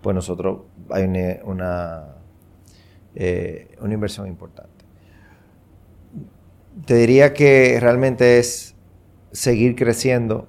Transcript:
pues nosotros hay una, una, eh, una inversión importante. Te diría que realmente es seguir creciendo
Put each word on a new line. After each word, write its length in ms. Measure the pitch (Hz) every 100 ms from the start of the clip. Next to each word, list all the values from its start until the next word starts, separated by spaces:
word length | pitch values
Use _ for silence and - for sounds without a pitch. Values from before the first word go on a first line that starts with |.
pues 140 | 107 92
nosotros 440 | 90 87 92 98 - - -
hay 140 | 95
una, 340 | 95 92 90 90 107
una, 600 | 92 92 87 87 82 76 67 - _ _ _ _ _ _ _ _ -
eh, 600 | 92 90 87 80 - -
una 120 | 104
inversión 340 | 107 104 - 98
importante. 420 | 85 87 - - _ _ _ _ _ _ _ _ _ _ _ _ _ - 233 - _ _ _ _ - 147
Te 100 | 120
diría 380 | 117 131 139
que 440 | 143 143 135 127 120
realmente 600 | 120 123 131 120 123 120
es 360 | 120 - - _ _ _ _ _ _
seguir 440 | - - 120 123 120
creciendo 720 | 117 117 135 123 117 110